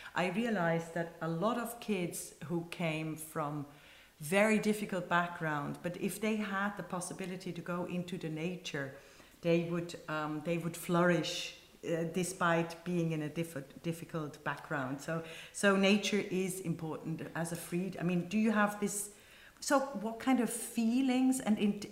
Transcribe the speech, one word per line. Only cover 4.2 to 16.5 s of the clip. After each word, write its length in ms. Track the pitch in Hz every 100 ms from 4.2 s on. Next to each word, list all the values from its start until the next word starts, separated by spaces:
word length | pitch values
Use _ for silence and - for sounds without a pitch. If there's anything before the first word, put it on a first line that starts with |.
very 380 | 151 196 220 214
difficult 480 | 208 208 202 185 175
background, 680 | 175 175 - 160 151 147 143
but 160 | 175 175
if 180 | 196 -
they 180 | 220 220
had 340 | 202 196 202 202
the 40 |
possibility 720 | 180 180 175 - 190 185 190
to 80 | 170
go 240 | 175 175 175
into 260 | 175 175 175
the 120 | 160
nature, 640 | 156 170 180 - 147 135 - - - - -
they 220 | 170 170 165
would, 240 | 170 170 - -
um, 320 | 156 151 151 160
they 100 | 170
would 200 | 165 -
flourish, 800 | - 170 175 165 160 - - - - -
uh, 200 | - 165 165
despite 680 | 185 180 - 170 165 170 -
being 280 | 180 175 165
in 80 | 160
a 60 | 151
diff-, 540 | 170 165 135 - -
difficult 600 | 170 165 160 165 147 -
background. 540 | 151 143 - 151 127 139
So, 200 | - 165 165 - -
so 240 | - 202 196
nature 460 | 196 208 - 202 -
is 300 | 185 190